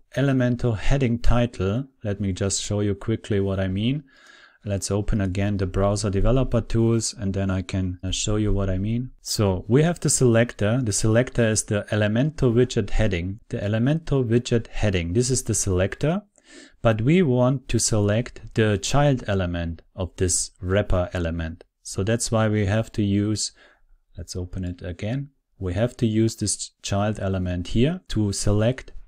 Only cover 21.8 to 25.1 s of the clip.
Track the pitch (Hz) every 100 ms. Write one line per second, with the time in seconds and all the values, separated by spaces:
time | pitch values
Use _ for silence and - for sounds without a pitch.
21.8 | - - 95 117 - 113 110 107 95 110
22.8 | 107 - 101 101 104 104 - _ - _
23.8 | _ _ _ - 82 92 90 92 90 90
24.8 | 90 85 104